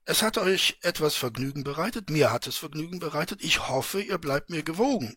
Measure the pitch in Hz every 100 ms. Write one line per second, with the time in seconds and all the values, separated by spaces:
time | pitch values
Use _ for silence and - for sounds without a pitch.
0 | - 156 214 220 185 185 - - 175 170
1 | 151 - 131 113 135 143 139 143 190 240
2 | 196 151 123 120 - - 160 151 160 180
3 | 165 147 156 - 156 - - 131 - 196
4 | 202 185 160 139 - 165 151 165 262 254
5 | 113